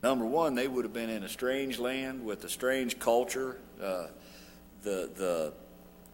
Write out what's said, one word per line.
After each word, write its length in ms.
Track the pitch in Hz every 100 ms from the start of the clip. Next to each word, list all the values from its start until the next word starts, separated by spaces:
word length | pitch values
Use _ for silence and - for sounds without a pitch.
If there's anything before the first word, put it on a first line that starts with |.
number 220 | 123 131
one, 300 | 113 147 165
they 120 | 123 135
would 180 | 127
have 100 | 117
been 160 | 110 113
in 120 | 110
a 60 | 92
strange 500 | - 123 135 135 117
land 460 | 120 131 131 131
with 200 | 113 101
a 40 | 110
strange 500 | - 127 131 123 -
culture. 600 | - 117 123 131 131 127 - -
Uh, 280 | 98 92 80 - - - - - - -
the, 280 | 104 95 87
the, 380 | - 92 85 78 - - - - - -